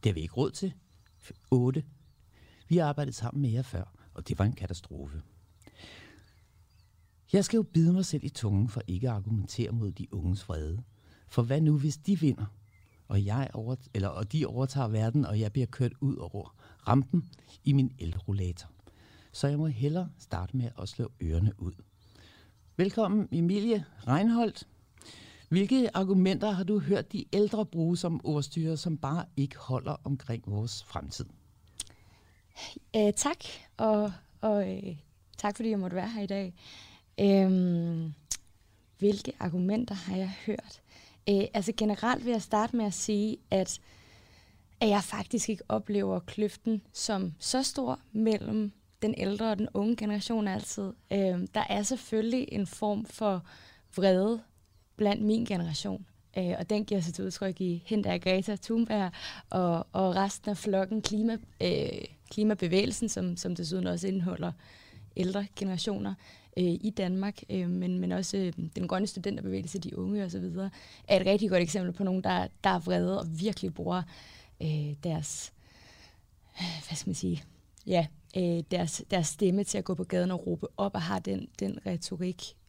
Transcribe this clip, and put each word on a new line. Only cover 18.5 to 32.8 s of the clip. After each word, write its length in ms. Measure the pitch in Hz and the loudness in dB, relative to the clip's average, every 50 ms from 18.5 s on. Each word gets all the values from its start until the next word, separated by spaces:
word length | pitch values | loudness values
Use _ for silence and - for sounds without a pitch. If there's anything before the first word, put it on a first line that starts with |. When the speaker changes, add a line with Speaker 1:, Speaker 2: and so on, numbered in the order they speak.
| 85 - - - - - - - - - - - - - - - | -4 -8 -12 -20 -20 -20 -20 -20 -20 -20 -20 -20 -20 -20 -20 -18
Speaker 1:
Så 160 | - - - 143 | -8 -2 0 0
jeg 100 | 143 147 | 2 2
må 100 | 156 160 | 0 -2
hellere 420 | 139 107 127 147 151 175 185 - - - | -2 0 -2 0 0 -2 -4 -4 -8 -16
starte 400 | - - - 87 90 - - 131 | -12 -8 -6 -6 -6 -2 -2 -2
med 120 | 123 117 - - | -2 -2 -4 -8
at 80 | - 98 | -12 -12
slå 220 | - - 123 107 - - | -6 -6 -8 -8 -6 -6
ørerne 300 | - 82 80 82 95 104 104 - | -4 0 2 4 4 2 2 0
ud. 120 | 95 90 85 - - _ _ _ _ - - - - - - - - - _ _ - - - - | -8 -8 -8 -10 -20 _ _ _ _ -20 -20 -20 -20 -20 -20 -20 -20 -20 _ _ -20 -14 0 0
Velkommen, 500 | 175 196 - - 220 185 196 214 196 - | 0 2 2 2 2 2 2 2 0 0
Emilie 540 | - 160 170 175 190 202 196 233 226 208 - - - - - 117 | 0 2 2 4 2 2 2 2 2 0 0 -6 -14 -10 0 2
Reinholdt. 600 | 127 160 196 226 233 233 240 214 - - - - - - - _ _ - - - - - - - - - - - | 2 4 4 4 4 4 2 0 -2 -6 -16 -18 -20 -20 -20 _ _ -20 -20 -20 -20 -20 -20 -20 -20 -20 -6 0
Hvilke 480 | 160 185 202 196 262 269 247 220 - 180 | 2 2 4 4 4 4 4 4 2 0
argumenter 540 | 190 185 196 185 185 190 190 - - 214 | 2 4 6 6 6 6 4 2 0 0
har 120 | 202 180 190 | 0 0 0
du 160 | 170 214 208 | 2 2 0
hørt 320 | 147 139 196 156 - - - | 2 2 2 2 2 -2 -6
de 120 | 196 - - - | -8 -6 -2 2
ældre 320 | 196 208 208 - 214 214 | 2 4 4 2 0 -2
bruge 320 | - - 170 160 165 175 170 | -2 0 0 2 2 2 2
som 240 | - 175 165 - - | 0 -2 -2 -2 -2
ordstyrer, 520 | - 156 147 143 - - 170 160 160 165 | 0 0 0 0 -2 -2 -2 0 0 -2
som 220 | 151 - 180 160 139 | -2 -2 -2 -4 -2
bare 280 | - 135 143 170 - - - - | -2 -2 -2 -2 -4 -4 -2 -2
ikke 200 | 139 139 - - | -2 -2 -2 -10
holder 380 | - - 127 127 135 139 147 139 - | -6 -4 -4 -4 -2 -4 -6 -6 -4
omkring 400 | 127 143 135 - - 117 113 - - | -4 -4 -4 -4 -6 -6 -6 -4 -4
vores 360 | 101 104 110 117 - - - | -2 -2 -2 -4 -6 -10 -12
fremtid? 420 | - - - 71 69 - - - - - - _ _ _ _ _ - - - - - - - - - - - _ - - _ _ _ _ - - - - - | -8 -8 -8 -8 -8 -10 -10 -10 -12 -12 -20 _ _ _ _ _ -20 -16 -16 -16 -16 -16 -20 -20 -20 -20 -20 _ -20 -20 _ _ _ _ -16 -16 -14 -16 -18